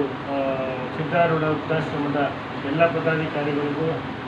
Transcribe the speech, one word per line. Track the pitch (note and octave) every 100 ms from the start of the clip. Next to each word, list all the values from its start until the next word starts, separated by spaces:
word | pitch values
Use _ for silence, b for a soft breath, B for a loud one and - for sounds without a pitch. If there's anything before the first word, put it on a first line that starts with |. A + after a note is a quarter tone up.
ಆ, | C3+ B2+ - C#3 C3+ C3+ C3 C3 B2+ -
ಸಿದ್ಧಾರೂಢ | D3+ F3 E3+ D#3+
ವೃದ್ಧಾಶ್ರಮದ | D#3 D3+ - D#3+ D3 D3 C#3+ C#3+ C#3+ - - - C#3
ಎಲ್ಲ | D3+ E3
ಪದಾಧಿಕಾರಿಗಳಿಗೂ | E3 D#3+ D#3+ D3+ D3 D3 C#3+ D3 C#3+ D#3+ C3 - -